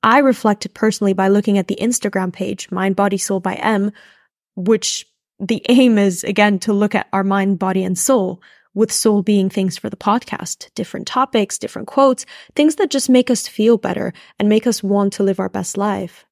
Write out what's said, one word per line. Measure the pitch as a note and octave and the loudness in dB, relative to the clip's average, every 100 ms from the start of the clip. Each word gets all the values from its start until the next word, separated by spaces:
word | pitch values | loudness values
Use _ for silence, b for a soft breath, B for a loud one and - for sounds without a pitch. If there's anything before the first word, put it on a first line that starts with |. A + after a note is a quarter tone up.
I | G#3+ B3+ | 4 4
reflected | C4+ A#3+ A3 G3+ F#3+ | 4 2 0 -2 -6
personally | - A3 G#3 G3+ | -2 -2 0 -2
by | F#3+ F#3+ | 0 2
looking | G3+ G#3 G3+ | 2 2 -2
at | F3+ | -2
the | G3 | -4
Instagram | A3 A#3+ G#3 G3 F#3 | -2 -2 -4 -4 -6
page, | - F#3+ F#3 - | -6 -8 -8 -8
Mind, | F#3 F#3+ F#3+ | -4 -2 0
Body, | G3+ F#3+ | 0 0
Soul | - G3 | -2 -4
by | F#3 G3 | -4 -4
M, | - G#3 G#3 b b b b _ _ - | -2 0 -2 b b b b _ _ -6
which | F#3 A3 - - - _ _ _ | 0 0 0 -8 -12 _ _ _
the | G3 A3+ - | -4 -4 2
aim | B3 B3+ G#3+ | 4 6 4
is, | G3+ F3 | 2 0
again, | - G3 G#3 G3 | -4 2 2 2
to | A3 | 0
look | G3+ G#3 G#3 | 0 0 -2
at | - | -2
our | G3 | -2
mind, | G3 G3 F#3+ F#3+ | 0 0 0 0
body, | F#3+ F#3+ | 0 -2
and | F#3 F3+ | -2 -2
soul, | - C4 F#3 F3+ b b b | 2 2 0 -6 b b b
with | G3 A3 | -2 0
soul | - A3+ G#3 | 2 2 2
being | F#3 G#3 F#3+ | 2 2 2
things | G3+ F#3+ - | 0 -4 -4
for | - | -10
the | - | -6
podcast, | - A#3 - - F3 - - | -2 -2 -2 -10 -10 -12 -12
different | - - - - | -10 -10 -10 -6
topics, | - C4+ A3+ G3+ - | -2 0 0 -2 -4
different | - - A3 | -10 -10 -6
quotes, | - C#4 B3+ - B B - | 2 2 2 -6 B B 2
things | D4+ D#4 | 2 2
that | F#4+ | -2
just | C#4 - | -2 4
make | B3+ B3 | 4 4
us | A#3 - | -2 -2
feel | - A3 A3+ | 0 2 2
better | - F3+ - B B _ | 0 -4 -6 B B _
and | G#3 | 2
make | G#3+ B3 | 2 2
us | A3+ | -2
want | F#3+ G3+ G3+ | 0 0 0
to | - | 0
live | G3 F#3+ | -2 0
our | F#3+ | -4
best | G3 F3+ - | -6 -8 -4
life. | G#3 G3 F3+ - _ | -2 -4 -8 -14 _